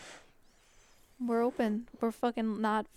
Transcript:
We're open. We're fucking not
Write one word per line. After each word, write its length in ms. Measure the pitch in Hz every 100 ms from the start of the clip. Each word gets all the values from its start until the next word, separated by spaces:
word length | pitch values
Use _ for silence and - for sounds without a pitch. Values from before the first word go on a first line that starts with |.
| - - - _ - _ _ - - - - -
We're 180 | 247 233
open. 460 | 240 - 220 214 240 -
We're 100 | 233
fucking 500 | - 240 233 220 208
not 260 | 220 214 -